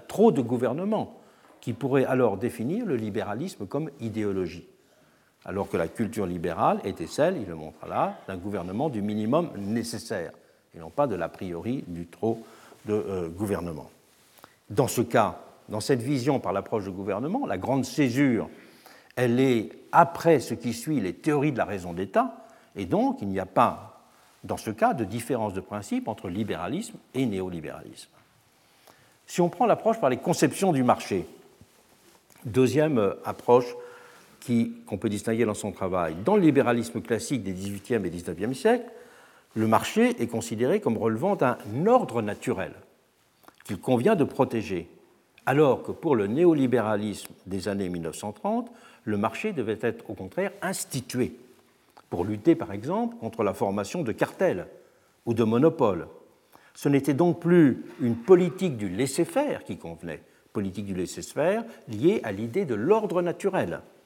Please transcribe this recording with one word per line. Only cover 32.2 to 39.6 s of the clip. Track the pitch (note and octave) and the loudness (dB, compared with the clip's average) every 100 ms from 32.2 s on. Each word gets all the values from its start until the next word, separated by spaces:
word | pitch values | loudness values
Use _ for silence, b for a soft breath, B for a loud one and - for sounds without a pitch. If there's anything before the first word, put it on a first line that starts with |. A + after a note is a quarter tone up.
| _ - B2 | _ -14 0
deuxième, | A2+ B2+ C#3+ D#3 B2 | 4 4 4 4 4
euh, | G2 - G#2+ | 2 0 -8
approche | G2 - A#2+ - - B B B B B B | -4 6 6 6 -6 B B B B B B
qui, | - A#2 A#2 - - | 0 2 2 -4 -10
qu'on | G2 | -4
peut | A2+ | -2
distinguer | G2+ A#2 A2+ | -2 -2 2
dans | A2 | 2
son | G2+ G#2 | 0 -6
travail, | F2 F#2+ F2+ E2 E2 | -4 -2 0 -2 -2
dans | B2+ G#3+ | 2 6
le | |
libéralisme | D#3+ C3+ A#2+ A#2+ A2+ A2+ | 6 6 4 2 -2 -8
classique | - A2 - C3 | -2 -4 -2 -4
des | G2 | -4
dix-huitième | F#2 G2 G2+ - A#2 F#2 | -6 -6 -8 -2 -2 -2
et | |
dix-neuvième | F2 E2 E2+ G#2+ | -6 -8 -6 -6
siècles, | C3 A3 B3 - B B B B B B | 0 2 2 -2 B B B B B B
le | A2 | -2